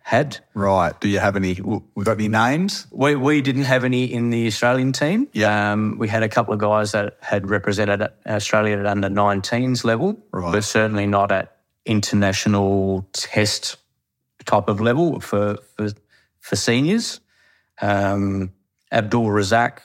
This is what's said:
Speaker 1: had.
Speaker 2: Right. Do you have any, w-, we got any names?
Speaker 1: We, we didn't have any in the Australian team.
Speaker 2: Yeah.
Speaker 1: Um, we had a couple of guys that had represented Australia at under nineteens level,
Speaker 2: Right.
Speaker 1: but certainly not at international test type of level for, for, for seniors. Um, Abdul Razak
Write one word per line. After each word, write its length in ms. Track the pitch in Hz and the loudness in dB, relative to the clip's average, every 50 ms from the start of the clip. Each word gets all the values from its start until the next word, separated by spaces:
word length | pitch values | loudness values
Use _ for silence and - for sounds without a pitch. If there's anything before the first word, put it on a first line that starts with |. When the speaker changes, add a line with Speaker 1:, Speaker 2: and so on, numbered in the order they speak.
Speaker 1:
had. 380 | _ - - 120 151 143 120 - _ _ _ | _ 0 0 0 0 0 -6 -14 _ _ _
Speaker 2:
Right. 440 | 107 98 98 95 95 87 85 85 - | -2 0 2 2 2 2 0 -2 -2
Do 80 | - 104 | -2 0
you 120 | 98 95 | 0 2
have 160 | 95 104 98 | 2 0 0
any, 180 | 98 95 92 92 | 0 -2 -2 -2
w-, 300 | 92 95 101 104 101 - _ _ | -4 -4 -4 -4 -4 -6 _ _
we 80 | 104 | -4
got 100 | 101 110 110 101 | -2 -2 0 0
any 80 | 107 | -2
names? 600 | 104 104 110 113 123 139 160 185 202 - - - - | 0 2 2 2 2 2 0 -2 -2 -4 -8 -12 -14
Speaker 1:
We, 240 | - - 135 147 147 | -4 0 2 2 2
we 260 | 139 127 143 156 147 | 2 2 2 2 2
didn't 220 | 131 135 131 135 139 | 2 0 0 0 2
have 200 | 131 135 127 120 | 2 2 2 2
any 280 | 127 127 123 127 123 | 0 0 0 0 -2
in 180 | 123 120 117 120 | -2 -2 -2 0
the 180 | 117 117 117 113 | 0 0 0 -2
Australian 420 | 104 - - 120 127 131 127 135 | -2 0 0 2 2 2 2 0
team. 380 | 131 - 147 151 190 220 285 - | 0 0 0 0 0 0 -2 -2
Speaker 2:
Yeah. 400 | _ 214 208 104 104 104 104 104 | _ 0 2 2 2 2 0 0
Speaker 1:
Um, 240 | 104 107 107 107 - - | 0 0 0 -2 -2 -2
we 100 | 117 107 | -4 -2
had 160 | 107 113 110 | 0 0 0
a 40 | 107 | 0
couple 240 | - 123 113 - | 0 0 0 0
of 60 | 107 104 | -2 0
guys 320 | 107 104 104 107 107 104 | 2 2 2 2 2 0
that 260 | - 107 101 104 - _ | 0 -2 -2 -2 -8 _
had 280 | - - - 104 101 98 | -8 -4 -4 -2 -2 0
represented 600 | 104 101 98 - 101 95 107 101 101 98 107 - _ _ _ | -2 -2 0 -2 0 0 2 0 0 0 -2 -6 _ _ _
Australia 520 | - 110 104 107 - - 107 107 107 104 101 | -6 -4 -4 -2 0 2 2 2 2 0 0
at 80 | 101 | 0
under 220 | 104 101 101 98 98 | 0 0 0 0 0
nineteens 760 | 98 101 101 101 101 98 95 - - 120 127 131 127 123 - | 0 2 2 2 2 0 -2 -2 -2 0 0 0 -2 0 0
level, 360 | 113 113 117 156 190 214 - - _ | 0 0 2 0 -2 -2 -4 -10 _
Speaker 2:
Right. 180 | - 92 90 87 | -8 -6 -4 0
Speaker 1:
but 140 | 98 104 107 | 0 0 -2
certainly 420 | - - 113 110 110 107 104 101 | 0 0 0 2 2 0 0 0
not 240 | 101 101 101 98 101 | 2 2 2 2 2
at 260 | 98 95 - - _ _ _ _ _ _ _ | 0 -2 -4 -6 _ _ _ _ _ _ _
international 1200 | - 113 104 101 - - 104 101 98 95 - - 110 104 101 98 98 98 98 95 98 95 95 98 _ | 0 0 0 0 0 0 2 2 2 0 0 0 0 2 2 2 2 2 0 0 0 -2 -4 -4 _
test 640 | - - - - - 110 107 104 - - - - - _ _ _ _ _ _ _ _ _ _ _ _ _ - | -10 -10 -8 -4 -2 0 0 0 -2 -6 -6 -10 -12 _ _ _ _ _ _ _ _ _ _ _ _ _ -4
type 240 | - - 104 98 - | 0 0 0 2 0
of 120 | 107 98 | -2 0
level 400 | 110 117 120 147 175 170 - - | 2 0 2 2 0 0 -2 -4
for, 380 | - - - 104 104 104 104 - - _ _ | -6 -4 -2 -2 0 -2 -4 -6 -10 _ _
for, 120 | - 107 104 104 - _ _ _ _ _ _ _ _ | -6 -6 -6 -6 -10 _ _ _ _ _ _ _ _
for 160 | - - - | -8 -6 -4
seniors. 640 | 104 - - 117 123 139 160 208 233 226 - - - _ _ _ _ _ _ _ _ _ _ _ - | -2 0 0 2 2 2 2 0 0 -2 -4 -10 -12 _ _ _ _ _ _ _ _ _ _ _ -4
Um, 680 | 104 104 101 98 101 98 101 98 101 98 98 98 95 92 - _ _ _ _ _ _ _ | -2 0 0 2 2 0 0 0 0 -2 -2 -4 -4 -6 -10 _ _ _ _ _ _ _
Abdul 360 | - 117 107 104 110 120 117 | -2 -2 0 0 0 0 2
Razak 520 | 107 101 107 101 95 110 113 120 123 - - | 2 2 0 2 2 2 2 2 0 -4 -8